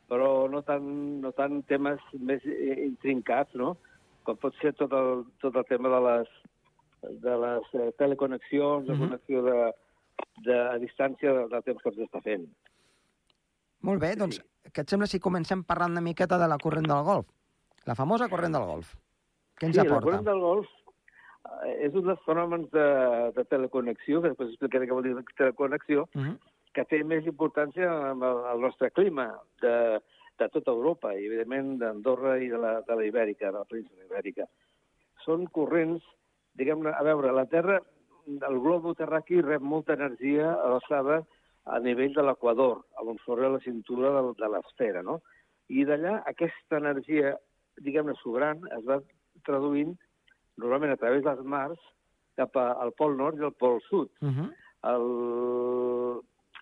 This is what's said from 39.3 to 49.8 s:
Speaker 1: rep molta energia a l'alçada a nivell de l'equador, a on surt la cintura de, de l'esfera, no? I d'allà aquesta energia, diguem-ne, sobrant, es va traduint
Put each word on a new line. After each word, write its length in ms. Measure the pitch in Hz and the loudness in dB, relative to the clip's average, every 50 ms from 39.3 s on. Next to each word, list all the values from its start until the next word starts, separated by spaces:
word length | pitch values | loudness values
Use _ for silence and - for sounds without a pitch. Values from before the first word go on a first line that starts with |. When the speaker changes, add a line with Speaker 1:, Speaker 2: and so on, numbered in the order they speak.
| 175 180 165 | 2 4 4
Speaker 1:
rep 180 | 139 151 147 | 4 2 0
molta 320 | 135 143 151 156 151 - 156 | 0 -2 -2 -2 0 0 0
energia 640 | 135 147 139 123 113 127 139 143 147 151 160 170 | 0 0 -4 -4 -2 0 2 2 4 2 2 2
a 140 | 175 160 127 | 2 2 2
l'alçada 560 | 123 127 - - 147 143 131 135 151 160 156 - _ _ _ _ _ _ _ | 2 2 0 0 0 0 2 2 2 0 0 -4 _ _ _ _ _ _ _
a 120 | - 127 120 | -6 -4 -2
nivell 320 | 120 123 123 120 131 139 139 | 0 0 0 2 0 0 2
de 100 | 151 143 | 2 2
l'equador, 600 | 139 127 - - 120 117 117 135 127 113 101 - _ _ - | 2 2 2 2 2 4 4 4 2 2 0 -6 _ _ -10
a 40 | 113 | -8
on 140 | 113 117 107 - | -8 -8 -8 -6
surt 160 | - 123 117 | -4 -2 0
la 180 | 131 135 135 131 | 2 2 0 0
cintura 500 | - 131 120 113 104 - 123 123 127 135 | -2 -6 -8 -8 -8 -6 -4 0 2 2
de, 240 | 143 139 131 127 117 | 2 2 0 0 -2
de 120 | - 110 107 | -4 -4 -2
l'esfera, 520 | 107 92 - - - - 127 110 95 90 87 | -2 -4 -6 -8 -6 -4 -2 -2 -2 -4 -4
no? 200 | 95 143 165 - _ - _ _ _ _ _ _ - | -6 -8 -8 -10 _ -20 _ _ _ _ _ _ -4
I 120 | - 131 143 | 0 0 2
d'allà 380 | 139 147 143 160 180 208 214 - | 2 2 0 0 -2 -2 -2 -4
aquesta 500 | - 135 - 170 165 - - - _ 165 | -6 -4 -2 -4 -4 -4 -8 -8 _ -4
energia, 600 | 151 147 147 143 139 127 - 156 151 143 139 139 - - _ _ _ _ _ _ - | -2 0 0 -2 -2 -2 0 0 2 2 2 0 -4 -8 _ _ _ _ _ _ -10
diguem-ne, 340 | - 139 139 151 151 151 135 - - | -8 -2 -2 0 0 0 -4 -6 -6
sobrant, 380 | 127 113 123 143 151 151 160 180 180 - | -4 -2 0 0 0 -2 -4 -8 -10 -10
es 80 | 117 110 | -8 -2
va 160 | 123 135 139 139 - _ _ _ _ _ 170 _ | -2 -2 -2 -2 -6 _ _ _ _ _ _ _
traduint 520 | - 143 135 139 147 143 143 | -2 -2 0 0 0 0 0